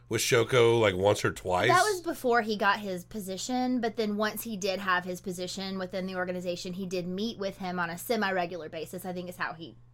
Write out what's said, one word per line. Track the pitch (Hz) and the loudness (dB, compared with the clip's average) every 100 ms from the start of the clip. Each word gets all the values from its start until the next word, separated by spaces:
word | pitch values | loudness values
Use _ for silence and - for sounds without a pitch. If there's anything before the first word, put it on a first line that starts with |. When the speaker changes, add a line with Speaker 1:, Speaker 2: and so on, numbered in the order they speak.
| - | -4
Speaker 1:
with | 113 | -2
Shoko, | - 127 113 131 117 117 | 4 4 6 6 8 8
like, | 104 90 | 4 6
once | 98 104 | 4 4
or | 113 | 2
twice? | - 95 90 107 | -2 0 2 6
Speaker 2:
That | 349 | 6
was | 415 370 | 4 0
before | 339 294 254 233 | -4 -2 2 2
he | 220 208 | 2 2
got | 202 208 | 2 2
his | 208 180 | -2 -8
position, | - 220 185 190 - 254 254 254 | -8 -10 -8 -6 -4 -2 0 0
but | 226 226 | 0 -2
then | 214 208 | -2 0
once | 214 214 | -2 -2
he | 233 208 | -6 -4
did | 190 190 | -2 -2
have | 196 180 | 0 0
his | 180 180 | 0 -6
position | 202 175 180 - 190 190 | -6 -6 -6 -6 -6 -6
within | 185 190 185 | -6 -6 -6
the | 185 | -4
organization, | 180 180 180 175 185 | -4 -4 -6 -6 -6
he | 180 185 | -8 -6
did | 185 175 | -4 -4
meet | 185 226 185 | -4 -4 -4
with | 190 - | -8 -6
him | 185 180 | -6 -4
on | 170 | -4
a | 170 | -4
semi-regular | - 226 196 190 175 180 156 | -2 0 0 0 -2 -4 -10
basis, | 165 151 180 | -10 -10 -8
I | 185 | -8
think | 180 180 | -8 -8
is | 180 | -6
how | 147 | -8
he, | 160 156 - - | -8 -14 -18 -16